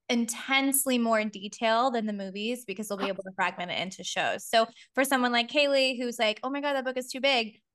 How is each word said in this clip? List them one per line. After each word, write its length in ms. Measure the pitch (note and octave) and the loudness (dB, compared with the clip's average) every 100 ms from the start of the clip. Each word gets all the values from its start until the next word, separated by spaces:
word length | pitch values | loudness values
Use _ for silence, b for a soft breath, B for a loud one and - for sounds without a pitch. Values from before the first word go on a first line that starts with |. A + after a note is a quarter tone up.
| - | -2
intensely 920 | A#3+ A3+ - - C4+ C#4 C#4 C4+ B3 | 0 0 -4 0 2 4 2 2 2
more 240 | A#3 A3 | 4 2
detail 680 | G#3+ G#3 G3+ - A3+ A3+ C4 | 0 -4 -10 -2 2 4 2
than 140 | A#3+ G#3+ | 0 -2
the 60 | |
movies 520 | G#3 F#3+ G3 A3 B3 | -4 -6 -4 -4 -4
because 240 | A3 F#3+ G#3 | -6 -8 -6
they'll 100 | G3 | -4
be 80 | G3+ | -2
able 160 | F#3+ | -4
to 80 | F#3+ F#3+ | -6 -2
fragment 340 | F3+ F3+ F3+ | -2 -2 -4
it 80 | B2+ | -4
into 240 | F3 - | -4 -6
shows? 420 | F#3+ - C#3+ G2+ | -6 -2 0 -2
So 220 | - A#3 A3+ B B | 2 2 2 B B
for 120 | - | -2
someone 260 | C4+ C4+ B3 | 2 2 2
like 180 | A#3+ A#3 | 2 2
Kaylee, 500 | - C#4+ C#4 C4 A#3+ | 2 4 4 2 0
who's 160 | B3 A#3 | -4 0
like, 220 | A3 G#3+ | 0 0
"Oh 80 | B3+ | -4
my 100 | C#4 | -2
God, 120 | C#4+ | -2
that 120 | C#4 | -2
book 120 | B3+ B3+ | -2 -4
is 160 | B3+ | -6
too 80 | C4 | -2
big," 400 | C4+ C4 A3 - _ | 2 2 0 -8 _